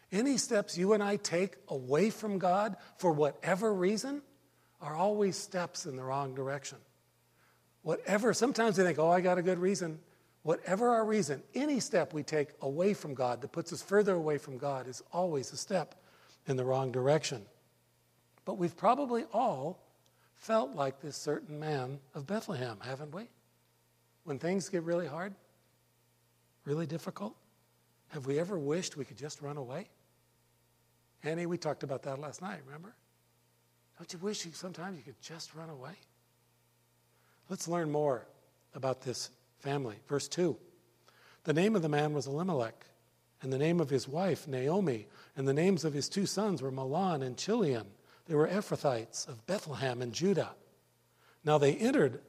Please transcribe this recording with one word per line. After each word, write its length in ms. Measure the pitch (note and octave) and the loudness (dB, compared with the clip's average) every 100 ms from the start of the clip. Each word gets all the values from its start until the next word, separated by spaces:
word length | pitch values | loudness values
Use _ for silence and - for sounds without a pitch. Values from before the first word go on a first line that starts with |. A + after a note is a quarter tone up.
| _ | _
any 260 | F#3 C#4 B3 | 0 2 2
steps 400 | - G#3 G3 F3 | 2 0 0 0
you 160 | F#3+ | 4
and 80 | G#3+ | 4
I 140 | G3+ G3+ | 4 -2
take 400 | - E3+ G3 - - | 0 0 0 -4 -8
away 400 | C#3 B2+ D3 G#3+ | -6 2 4 4
from 280 | - G#3+ G3 | 2 -4 0
God 380 | F3+ F#3+ G#3+ F#3 - - | 2 2 0 -4 -14 0
for 140 | F#3 | 2
whatever 640 | D3 D3 - D#3 F#3 A3 | 4 2 2 0 2 2
reason 480 | F#3+ F3+ A3 C4+ C#4+ - _ _ _ _ _ | 2 2 2 -2 -6 -10 _ _ _ _ _
are 120 | D3 | -6
always 440 | D#3+ G3+ G#3 G3+ - | 0 2 4 2 0
steps 480 | - F3+ E3+ - E3 | -4 -4 -4 -6 -8
in 100 | B2+ | -6
the 80 | |
wrong 320 | C3 C3+ C3+ C3 | -4 -2 -2 -4
direction. 420 | C3+ C#3+ - C3+ - _ _ _ _ _ _ _ _ _ | -4 -4 -8 -16 -20 _ _ _ _ _ _ _ _ _
Whatever, 520 | D#3 E3 - G3+ A3+ | -4 -4 0 2 4
sometimes 440 | - B3 - A3+ F#3 | 4 2 4 4 4
we 60 | |
think, 160 | F3+ D3 | 4 4
"Oh, 100 | E3 | 6
I 120 | F#3 | 6
got 160 | F3+ F3+ | 6 4
a 40 | |
good 180 | F3 F#3 | 2 2
reason." 420 | F#3 G3 E3 D#3 - _ _ _ | 2 0 -2 -6 -14 _ _ _
Whatever 460 | D3+ E3+ - F#3+ A#3+ | -2 0 0 2 4
our 160 | A3+ G#3+ | 4 4
reason, 360 | G#3+ D3 C3+ - B3 | 2 2 -2 -4 -2
any 240 | D4+ B3+ | 0 0
step 340 | - F#3 C#3+ | 2 2 2
we 80 | D#3 | -2
take 280 | - D#3 C#3 - | -2 0 -2 -4
away 320 | C#3 D3 G3 | -4 2 2
from 220 | G3 D#3 B2+ | 2 -4 -2
God 260 | B2 A#2 | -2 -2
that 100 | C3+ | -6
puts 220 | E3 D#3+ | -8 -8
us 80 | D#3 | -10
further 320 | - G3+ G3+ | 2 4 4
away 240 | F3 D#3 C#3+ | 2 2 -2
from 220 | C#3+ C3 | -4 -6
God 280 | C#3+ C3+ B2+ | -4 -4 -6
is 140 | B2 - | -12 -6
always 400 | F3 F3+ C#3+ A#2+ | -2 0 0 -4
a 60 | C#3 | -8
step 380 | - F#3 D3 - - - - - - | -2 -2 -2 -10 -20 -20 -20 -10 -2
in 100 | C3 | 0
the 100 | B2+ | 2
wrong 260 | C3 C3 | 2 0
direction. 560 | B2+ C3+ D#3 - B2 G2 _ _ _ _ _ _ _ _ _ | 2 4 4 2 -6 -10 _ _ _ _ _ _ _ _ _
But 160 | - G3+ | -8 -2
we've 180 | F3 - | -2 2
probably 460 | G#3+ B3+ C4 A#3 - | 2 4 2 -2 -2
all 500 | - A#3+ C3+ D3+ F#3 _ _ _ _ _ _ | 0 0 0 -4 -8 _ _ _ _ _ _
felt 400 | - A3 C4+ F3 | 0 0 0 0
like 240 | C#3 - | -2 -4
this 160 | D3+ - | -10 -6
certain 420 | D3 D#3 G3+ D3 | -4 -4 -6 -6
man 400 | D#3 C#3+ B2+ C#3 - | -2 -2 -4 -8 -12
of 140 | D#3 C#3 | -12 -6
Bethlehem, 520 | G#3+ A3+ C3 B2+ G#2 | -4 -4 -6 -6 -8
haven't 340 | A#2+ C3+ D3+ F3 | -8 -8 -10 -12
we? 120 | A#3 _ _ _ _ _ _ _ _ _ | -14 _ _ _ _ _ _ _ _ _
When 140 | E3 C3+ | -8 -4
things 320 | E3 G3 - | 0 0 0
get 140 | F3 | -2
really 240 | E3 E3+ D#3+ | 0 0 -2
hard, 260 | D#3 G3+ G3 _ _ _ _ _ _ _ _ _ _ _ _ | -6 -8 -12 _ _ _ _ _ _ _ _ _ _ _ _
really 220 | C#3+ D3+ D#3+ | -6 -4 -4
difficult, 500 | D#3+ F#3 - G#3 - _ _ _ _ _ _ _ | -6 -8 -10 -10 -12 _ _ _ _ _ _ _
have 180 | D3 C3 | -8 -2
we 100 | C#3+ | -2
ever 220 | F3 F#3 | -2 -2
wished 360 | C#3 E3+ F3 D3 | 0 -2 -2 -6
we 80 | |
could 140 | B2 G#2 | -10 -10
just 240 | D3 - | -12 -10
run 160 | C#3+ D3 | -10 -10
away? 320 | B2 D3+ G#3+ _ _ _ _ _ _ _ _ _ _ _ _ _ | -8 -10 -12 _ _ _ _ _ _ _ _ _ _ _ _ _
Annie, 240 | D3 E3 E3+ | -4 -2 -2
we 100 | F3 | -2
talked 240 | D#3 C3+ | -2 -4
about 220 | C#3 C3 | -6 -6
that 160 | C#3+ C3+ | -6 -8
last 240 | D3 - | -10 -10
night, 180 | F#3 F#3 C3 | -10 -10 -14
remember? 280 | D3+ G3 - _ _ _ _ _ _ _ _ _ - | -18 -18 -20 _ _ _ _ _ _ _ _ _ -20
Don't 160 | E3+ | -16
you 60 | E3+ | -8
wish 260 | G3 G3+ E3+ | -6 -6 -8
you, 60 | |
sometimes 440 | D3 F#3 D#3+ F#3 E3 | -10 -10 -10 -10 -10
you 80 | |
could 160 | B2 A2+ | -14 -18
just 340 | - D#3+ - D#3 | -16 -14 -14 -14
run 160 | E3 | -14
away? 240 | C#3 C3+ G3 _ _ _ _ _ _ _ _ _ _ _ _ _ _ - | -14 -14 -18 _ _ _ _ _ _ _ _ _ _ _ _ _ _ -12
Let's 180 | F#3 E3 | -8 -2
learn 240 | F3 D#3 | 0 0
more 360 | D3 D3 A#2+ - - _ _ _ C#3 | 2 2 2 -4 -20 _ _ _ -4
about 260 | C3 C3 | -2 -2
this 300 | C3 A#2 - - _ _ | -4 -6 -8 -12 _ _
family. 420 | C#3 C#3+ A#2+ G#2 - | -4 -2 -4 -8 -4
Verse 200 | C#3+ - | -4 -2
two. 320 | - F3 G#2+ - _ _ _ _ - - - D#3+ | 0 0 0 -8 _ _ _ _ -20 -20 -4 0
"The 80 | |
name 220 | D3+ G#3 G#3 | 4 4 4
of 60 | |
the 80 | D#3+ | 4
man 240 | D3 D3+ | 2 2
was 140 | D3 C3 | 0 -2
Elimelech, 580 | C#3+ F#3+ C#3+ A2+ - - _ _ _ _ _ | -2 0 0 -2 -6 -20 _ _ _ _ _
and 100 | C3 | -4
the 60 | C3 | 2
name 220 | D#3 F3 | 4 4
of 100 | C#3 | 2
his 180 | C3+ - | 0 0
wife 400 | D#3 F#3+ C3+ D#3 | 0 0 0 -2
Naomi, 600 | B2+ C3+ F#3+ E3+ A2+ - - - C#3 | -2 2 2 2 0 -6 -20 -12 -2
and 120 | C3+ | 2
the 60 | |
names 300 | C#3+ F#3 F3 | 4 4 4
of 100 | D#3 | 0
his 140 | C#3+ - | -2 -2
two 200 | G3 F#3 | 0 0
sons 340 | F#3+ G#3+ A#2+ | 0 0 0
were 100 | C3 | -2
Mahlon 520 | C3 C3 D#3+ F#3+ D#3 | -4 -2 0 2 0
and 120 | C3 A#2 | -2 -4
Chilion. 560 | - A#3 D#3+ A#2 G2 - _ - - | -2 2 2 0 -4 -16 _ -18 0
They 80 | D3 | 2
were 120 | D#3+ | 4
Ephrathites 800 | G3 - D3 D3 A#2 A2+ - - | 2 -2 0 0 0 -2 -8 -10
of 180 | A#2+ - | -8 -4
Bethlehem 540 | G3+ D3+ A#2 C3+ A#2+ | -4 -4 -4 -2 -2
in 100 | B2 | -4
Judah. 440 | G#2+ F#3 E3 A2+ - - _ _ _ _ _ _ _ | 0 2 2 0 -6 -20 _ _ _ _ _ _ _
Now 140 | D3+ D3+ | 4 6
they 180 | C#3+ D3+ | 6 6
entered 480 | A#3 C#4 C#3 A#2+ | 4 6 4 2